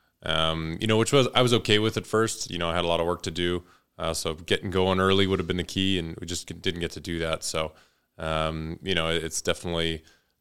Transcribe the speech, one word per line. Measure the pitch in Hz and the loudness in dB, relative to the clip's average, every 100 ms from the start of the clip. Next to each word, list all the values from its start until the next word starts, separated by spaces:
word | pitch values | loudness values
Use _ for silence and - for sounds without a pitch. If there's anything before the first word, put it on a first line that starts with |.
| _ _ | _ _
Um, | - 80 80 80 80 85 | -4 0 0 0 -4 -4
you | 107 | 0
know, | 110 | 2
which | 113 | 4
was, | 143 120 | 4 4
I | 120 | 4
was | 127 | 4
okay | 117 - 107 | 4 4 4
with | 110 107 | 4 -2
at | - | 0
first. | 110 113 - - | 2 2 -2 -6
You | 87 | -4
know, | 85 | -2
I | 87 | 0
had | |
a | 85 | 2
lot | 85 | 2
of | 85 | 2
work | 87 | -2
to | 95 | -4
do, | 82 87 90 - _ _ - | -2 -2 -2 -6 _ _ -8
uh, | 82 | -4
so | 82 85 | -2 -4
getting | 80 82 101 98 | -6 -2 -2 0
going | 95 92 92 | 0 2 4
early | 95 95 95 | 4 4 4
would | 95 | 2
have | 82 | 0
been | 90 | -2
the | |
key, | 85 95 95 92 | -2 0 0 0
and | 82 - | -2 -8
we | 82 | -8
just | 87 - 87 | -8 -8 -8
didn't | - 87 | -4 -2
get | 82 | -4
to | - | -6
do | 73 82 | -6 -4
that. | 82 80 | -2 -4
So, | - 80 78 - _ _ _ - | -4 -2 -4 -6 _ _ _ -8
um, | 80 80 80 80 78 85 | -4 0 -2 -2 -6 -8
you | 92 | -2
know, | 87 82 | 0 2
it's | 82 80 - | 0 -2 -4
definitely | 90 82 90 85 82 80 - _ _ _ | -2 -4 -2 -2 -2 -4 -10 _ _ _